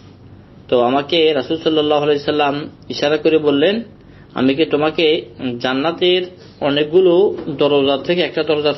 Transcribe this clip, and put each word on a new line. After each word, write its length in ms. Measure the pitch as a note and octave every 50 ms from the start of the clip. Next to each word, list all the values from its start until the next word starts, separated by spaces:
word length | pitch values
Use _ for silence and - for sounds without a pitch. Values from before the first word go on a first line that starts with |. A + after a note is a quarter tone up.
| - - - - - - - - - - - - - -
তো 120 | C3 B2
আমাকে 520 | A#2+ A#2+ C3 C#3+ C#3+ - F3+ E3 D#3 D#3
রাসূল 240 | D3+ C3 B2 - D#3+
সাল্লাল্লাহু 460 | D#3 - E3 D#3 D#3 D3+ D3 D3+ D3
আলাইহি 200 | D3 D3+ D3 C#3+
সাল্লাম 460 | - D#3 D3+ D3 D3 C#3 C#3+ D3 D#3+ - - - - -
ইশারা 280 | B2 - C#3+ D3 D#3
করে 220 | D3+ - D#3+ D#3 D#3
বললেন, 440 | D3 D3 C#3+ C#3 D#3 F#3+ G#3+ A#3 A#3 - - - - - - - - - -
'আমি 200 | - B2+ C3+ C#3
কি 100 | D#3+ D#3
তোমাকে 600 | C#3+ D3+ C#3+ D3+ D#3 D#3 F3+ D#3+ D3+ D#3+ F3+ - - - - C#3 B2 A#2+ A#2+
জান্নাতের 640 | C3 B2+ C3 C3+ D3 E3+ E3+ E3 F3+ F3+ F3+ F#3 F3+ F3+ - - - - - -
অনেকগুলো 760 | D3+ C#3+ C#3+ D3 D3+ D3 E3 F#3+ F#3+ F3 E3+ F#3 G#3 - - - D#3+ D#3
দরজা 500 | C#3 C#3 D3 C#3+ C#3+ C#3+ C3+ C#3 C#3 C3+
থেকে 220 | - - F3 F3+
একটা 220 | D#3 C3+ - D#3+
দরজার 320 | D#3 D#3+ D3+ D3+ D3 D3 C#3